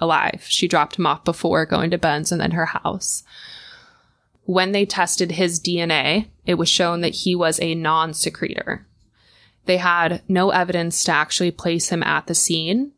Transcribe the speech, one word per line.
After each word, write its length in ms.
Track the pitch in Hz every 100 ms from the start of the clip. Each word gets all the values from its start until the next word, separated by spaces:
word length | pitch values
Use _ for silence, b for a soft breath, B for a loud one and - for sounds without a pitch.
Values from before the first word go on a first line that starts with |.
alive. 460 | 165 156 - - -
She 180 | - 175
dropped 300 | 170 147 -
him 80 |
off 200 | 160 147
before 420 | - 170 170 180 156
going 240 | 156 165
to 80 | 175
Ben's 340 | 165 147 156
and 80 | 170
then 120 | 170
her 120 | 170
house. 580 | 160 - 165 190 - - - B B B B B B B B B B _
When 280 | - 185 185
they 140 | 202 202
tested 460 | - 175 - 175
his 260 | 160 180 170
D 200 | 180 175
N 100 | 170
A, 400 | 156 135 180 214 _ -
it 80 |
was 140 | 175 170
shown 320 | - 175 170
that 120 | 170
he 200 | - 185
was 260 | 180 165 160
a 140 | 165
non-secretor. 1120 | 165 156 160 160 156 160 - - - - - - _ _ b b b b b
They 120 | - 180
had 460 | 180 170 165 170 -
no 240 | 185 190
evidence 540 | 185 180 175 170 -
to 80 | -
actually 400 | 151 151 - 180
place 380 | 165 175 170 -
him 120 | 170
at 240 | - 147 -
the 80 |
scene, 580 | 170 - 160 160 220 285